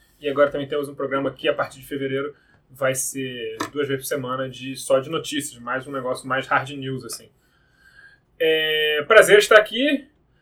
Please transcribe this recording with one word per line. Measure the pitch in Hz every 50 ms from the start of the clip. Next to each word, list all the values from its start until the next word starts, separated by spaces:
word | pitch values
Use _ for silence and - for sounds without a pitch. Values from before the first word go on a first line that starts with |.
| _ _ _ _
e | 147 143
agora | 139 135 143 143
também | - 147 139
temos | 131 151 147 143 139
um | 143
programa | - 139 131 135 139 139 135
que | - - -
a | 156 139
partir | - 139 - - 135
de | 131
fevereiro | - 151 135 135 131 131 135 139 147 143 _ _ _ _ _ _ _
vai | 131 127 139 131 135
ser | 135 - - - 139 131 131 123 123 117 110 - - - -
duas | - 143 147
vezes | 131 135 135 135
por | -
semana | - 139 127 123 127 131 135 131
de, | 127 - 127 135 135
só | 127 - - 139 131
de | 131 147
notícias, | 165 156 - - 147 147 139 - - 120
mais | 117 120 127 131 131
um | 147 143
negócio | 135 123 127 127 - -
mais | 131 127 135 127
hard | - 143 135 131 131
news, | 143 139 135 131 135 127 117
assim. | 113 - - - - _ _ _ _ _ _ _ _ _ _ _ - - - - - - _ _ _ _ _
É, | 165 160 156 156 156 156 156 151 151 151 151 151 143
prazer | - 220 214 180 165 190 208
estar | 208 - 226
aqui. | 214 - - 214 233 262 294 294 269 - - _ _ _ _ _ _